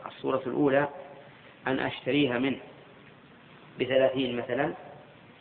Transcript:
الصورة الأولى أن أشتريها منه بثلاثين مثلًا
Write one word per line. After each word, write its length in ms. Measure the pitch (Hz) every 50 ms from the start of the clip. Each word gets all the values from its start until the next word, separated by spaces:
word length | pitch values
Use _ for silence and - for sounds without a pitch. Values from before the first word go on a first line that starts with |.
| -
الصورة 360 | - - - - 135 131 131 -
الأولى 420 | 123 123 139 147 139 131 139 147 143 - - - - - - - - - - - - - - -
أن 120 | 127 131 131
أشتريها 600 | 135 131 - - - 127 131 147 143 123 120 120
منه 200 | 131 135 117 - - - - - - - - - - - - - - - - - - - - - - - - -
بثلاثين 580 | 127 123 127 131 135 135 - 135 131 117 120
مثلًا 360 | 127 - - 123 131 147 165 180 - - - - - - - - - - - - -